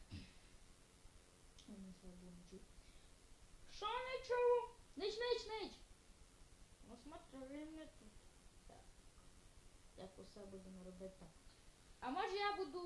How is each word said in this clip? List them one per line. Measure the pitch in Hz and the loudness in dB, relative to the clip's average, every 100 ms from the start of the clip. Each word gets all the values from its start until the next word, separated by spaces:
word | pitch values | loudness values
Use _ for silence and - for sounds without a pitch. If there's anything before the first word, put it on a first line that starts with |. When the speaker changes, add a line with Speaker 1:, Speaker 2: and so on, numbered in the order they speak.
| - - - - - - - - - - - - - - - - - | -8 -8 -8 -14 -16 -18 -16 -18 -18 -18 -18 -18 -20 -18 -18 -16 -12
Speaker 1:
Він, | 202 190 180 | -10 -10 -10
слава | 185 180 | -10 -10
Богу, | 180 | -10
не | 175 180 | -12 -12
чув. | 185 - - - - - - - - - - - | -12 -12 -14 -14 -16 -16 -18 -16 -16 -14 -12 -10
Speaker 2:
Що | - 403 | 0 2
не | 480 508 523 - | 2 2 0 6
чув? | 494 494 480 480 - - - | 10 12 12 8 -6 -10 0
Speaker 1:
Нич, | 403 427 | 2 4
нич, | 480 466 415 | 6 6 4
нич. | 440 359 - - - - - - - - - - - 202 | 0 0 -4 -14 -16 -18 -18 -18 -18 -18 -16 -18 -16 -14
Speaker 2:
Ну, | 240 | -12
смотри, | 269 330 - 269 262 | -10 -10 -10 -8 -6
він | 285 311 | -4 -4
не | 320 311 | -6 -8
тут. | - 214 - - - - - - | -12 -14 -14 -16 -16 -18 -16 -14
Speaker 1:
Так. | - - - - - - - - - - - - - | -14 -14 -14 -16 -16 -16 -16 -16 -16 -16 -16 -14 -10
Як | 190 - | -10 -10
усе | 190 208 | -12 -10
будемо | 196 190 185 185 | -8 -8 -10 -10
робити | 185 180 190 - | -10 -8 -8 -8
так. | 165 - - - - - - - | -14 -14 -16 -16 -16 -16 -16 -2
А | 247 | 2
може | 294 403 381 | 4 6 6
я | 415 403 | 6 6
буду | 302 349 | 2 2